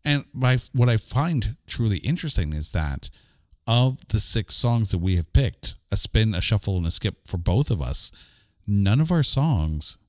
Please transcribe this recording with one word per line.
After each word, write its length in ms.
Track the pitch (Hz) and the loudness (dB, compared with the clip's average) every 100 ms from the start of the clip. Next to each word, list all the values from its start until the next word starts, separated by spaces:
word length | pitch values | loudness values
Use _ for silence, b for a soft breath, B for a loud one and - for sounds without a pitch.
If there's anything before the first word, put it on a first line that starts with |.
| 147 | 0
And 180 | 143 - | -2 -2
by, 240 | 123 127 127 - | -2 2 2 0
what 140 | 131 123 | 2 4
I 60 | 113 | 4
find 600 | - 131 160 156 110 - - | 0 -2 0 0 -2 -6 -10
truly 300 | - 113 95 | -2 0 0
interesting 560 | 107 170 156 - 76 | -2 -2 -2 -2 0
is 180 | 76 76 | -2 -4
that 380 | 87 76 69 - b b b b _ - | -2 -2 -4 -10 b b b b _ 0
of 400 | 120 127 131 - | 2 2 -2 -4
the 140 | 107 | -4
six 340 | - 117 107 - | 0 -4 0 0
songs 360 | 120 117 107 | 2 2 0
that 80 | 90 | 0
we 180 | 92 90 | 2 0
have 140 | 80 | 0
picked, 420 | - 123 - - - _ | -2 -2 -4 -12 -12 _
a 60 | 101 | -4
spin, 360 | - - 110 | 0 2 2
a 60 | 90 | 0
shuffle, 380 | - 104 - 92 | 0 0 0 -2
and 100 | 82 | -2
a 40 | |
skip 360 | - 101 - - | -2 -4 -8 -8
for 80 | 90 | -4
both 320 | 82 95 147 | 0 2 0
of 120 | 95 | -2
us, 320 | 62 69 - B B B B B - | -2 -4 -6 B B B B B -2
none 360 | 101 98 120 | 2 4 2
of 100 | 160 | 2
our 120 | 170 | 2
songs 760 | 139 135 156 104 78 76 - - | 2 2 2 2 0 -2 -6 -10